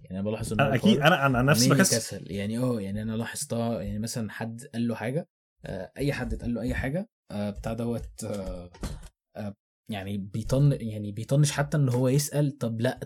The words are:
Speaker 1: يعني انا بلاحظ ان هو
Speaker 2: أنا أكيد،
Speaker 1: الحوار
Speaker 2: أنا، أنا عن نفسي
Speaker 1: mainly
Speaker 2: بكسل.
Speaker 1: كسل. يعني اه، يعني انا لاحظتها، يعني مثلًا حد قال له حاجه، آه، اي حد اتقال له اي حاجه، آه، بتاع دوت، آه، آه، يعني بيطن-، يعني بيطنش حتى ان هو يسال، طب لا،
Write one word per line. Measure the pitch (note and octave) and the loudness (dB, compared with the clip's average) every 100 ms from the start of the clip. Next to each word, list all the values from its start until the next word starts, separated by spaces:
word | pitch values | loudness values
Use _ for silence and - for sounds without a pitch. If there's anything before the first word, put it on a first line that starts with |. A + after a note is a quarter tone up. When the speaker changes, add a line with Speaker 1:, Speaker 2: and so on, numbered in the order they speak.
Speaker 1:
يعني | - F#2+ | -8 -4
انا | G#2 | -4
بلاحظ | A2 - | -4 -4
ان | A2 | 0
هو | C#3 | 2
Speaker 2:
أنا | C3+ | 4
أكيد، | G3+ F3 | 4 6
Speaker 1:
الحوار | D3 | 6
Speaker 2:
أنا، | F3+ C#3 | 6 4
أنا | B2 | 4
عن | C3+ | 6
نفسي | A2 C3 | 6 6
Speaker 1:
mainly | |
Speaker 2:
بكسل. | C#3 - - | 6 6 4
Speaker 1:
كسل. | - G2 - | 0 -10 -6
يعني | G2 G2+ A#2 | -4 -2 0
اه، | B2+ A2+ | 0 -2
يعني | G2 G#2 | -2 -4
انا | A2 | -4
لاحظتها، | A2 A#2 - - A#2 A#2 A2 | -4 -4 -6 -4 -2 -2 -2
يعني | G2+ G#2 | -4 -4
مثلًا | A2+ B2 G#2+ | -4 -4 -6
حد | - A2+ A#2 - | -6 -8 -8 -10
قال | A#2 A#2 | -4 -2
له | A2 | -2
حاجه، | A2 D3+ G3 _ _ _ - | -2 -4 -6 _ _ _ -10
آه، | F#2+ - - | -10 -10 -4
اي | C#3 | -2
حد | C3+ A#2 | -2 -4
اتقال | A2+ A#2+ | -4 -4
له | A2+ | -4
اي | B2 | -2
حاجه، | A#2+ C3 E3+ A3 _ _ | -4 -2 -4 -8 _ _
آه، | G#2 G#3 | -6 -6
بتاع | - A2+ | -4 -6
دوت، | A2+ A#2 A2+ - - | -4 -4 -4 -8 -10
آه، | G#2+ G2+ F#2+ F2+ F2 - - - - _ _ - | -6 -4 -4 -6 -10 -10 -8 -8 -14 _ _ -8
آه، | G#2 - _ _ - | -8 -8 _ _ -8
يعني | G2+ F#2+ G2+ | -8 -4 -6
بيطن-، | G2 A2+ - C3 C#3+ C#3 | -4 -6 0 4 4 4
يعني | A2+ G#2 G#2 | -4 -6 -6
بيطنش | G#2 A2+ C#3+ D3 | -8 0 4 4
حتى | - C#3+ D#3 | 2 0 2
ان | C3 | 4
هو | B2 C3 | 4 4
يسال، | D3 D3 C#3+ D3 - | 2 2 0 0 0
طب | A#2 A2+ | -4 0
لا، | B2+ - | -2 -2